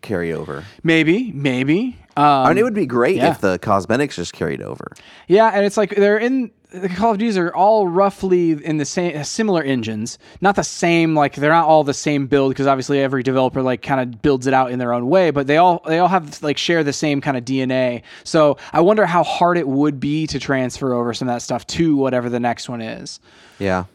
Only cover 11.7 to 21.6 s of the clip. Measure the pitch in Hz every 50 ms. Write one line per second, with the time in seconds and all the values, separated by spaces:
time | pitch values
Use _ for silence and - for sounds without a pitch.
11.7 | 160 156 147 139 135 - - 156 147 143 139 127 143 143 135 135 131 131 135 139
12.7 | 139 131 123 - 143 139 135 135 135 135 120 127 131 135 131 127 - 135 131 131
13.7 | 127 113 - - 143 135 127 123 120 110 - 147 139 131 123 135 135 131 131 123
14.7 | 123 123 123 120 120 120 120 127 160 190 185 165 147 143 139 131 143 156 175 185
15.7 | 175 170 _ 160 160 165 180 170 185 185 160 147 151 - - 151 143 - - -
16.7 | 170 165 156 143 135 - - 156 143 139 135 151 139 127 117 117 135 135 131 127
17.7 | 131 127 127 123 123 117 - - - - - - - 165 151 147 139 - - -
18.7 | - 151 170 185 214 214 208 170 175 175 156 - - - 180 175 175 175 156 135
19.7 | 131 139 147 151 147 135 123 143 147 156 160 147 - 139 - - 139 131 131 123
20.7 | - - 143 135 123 120 120 120 113 - 135 127 120 120 - - 131 117